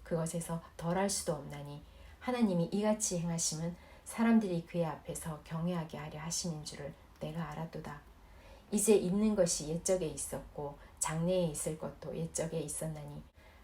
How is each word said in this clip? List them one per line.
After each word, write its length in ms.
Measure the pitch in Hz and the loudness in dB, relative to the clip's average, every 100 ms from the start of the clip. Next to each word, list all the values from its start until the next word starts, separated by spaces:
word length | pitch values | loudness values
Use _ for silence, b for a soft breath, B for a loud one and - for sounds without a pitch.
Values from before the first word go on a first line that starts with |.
그것에서 580 | - 165 165 170 165 165 B - | -2 0 0 -2 -4 -6 B -6
덜할 320 | 170 185 202 | 0 2 2
수도 260 | - - | 0 -2
없나니 500 | 151 139 143 143 147 B B B B | -2 -4 -10 -10 -12 B B B B
하나님이 460 | - 247 214 175 170 | -2 2 4 4 2
이같이 460 | 196 214 214 - 175 | 2 2 2 2 0
행하심은 560 | 170 170 - 156 170 175 B B | 0 0 0 -2 -4 -6 B B
사람들이 600 | - - 226 220 196 170 - | -8 2 6 6 6 0 -2
그의 200 | 170 160 | 0 0
앞에서 540 | 139 - - 165 151 | -2 -8 -8 -6 -8
경외하게 540 | - 160 170 175 160 147 | -6 -2 -2 -2 -4 -8
하려 200 | 151 151 | -10 -8
하심인 460 | 165 - 180 151 | -4 -4 -2 -4
줄을 280 | 151 - 143 - - - | -8 -10 -10 -10 -16 -10
내가 300 | 151 165 151 | -6 -4 -4
알았도다. 500 | 156 165 156 147 147 - - B B B B B | -4 -6 -8 -10 -12 -14 -20 B B B B B
이제 220 | 208 226 | 2 8
있는 400 | 202 180 202 214 | 8 8 4 4
것이 340 | 208 170 - 151 | 6 4 2 -2
옛적에 380 | 165 - 185 160 | -2 2 2 2
있었고 720 | 143 - 135 - - 143 - B B | -4 -6 -6 -8 -8 -8 -8 B B
장래에 480 | - 160 170 185 170 | -2 2 4 4 4
있을 320 | 147 160 156 | 0 -4 -4
것도 380 | 147 - 151 - | -6 -8 -8 -4
옛적에 420 | 165 - 165 165 | -4 -2 -2 -2
있었나니 640 | 147 - 160 151 147 147 - - B B | -4 -4 -4 -6 -10 -12 -14 -20 B B